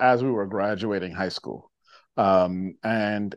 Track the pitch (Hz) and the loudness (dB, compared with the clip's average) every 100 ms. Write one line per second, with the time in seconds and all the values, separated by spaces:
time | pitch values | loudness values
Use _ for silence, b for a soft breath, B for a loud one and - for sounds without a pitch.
0 | 127 123 131 113 95 101 101 101 110 98 | 2 4 2 -2 -2 -2 -2 -2 -2 -2
1 | 90 85 92 - - 55 - _ b b | -4 -4 -6 -6 -10 -14 -14 _ b b
2 | b - 98 95 90 92 92 - 110 113 | b 0 4 6 4 0 -8 -6 -4 -2
3 | 104 104 101 | 0 -2 -4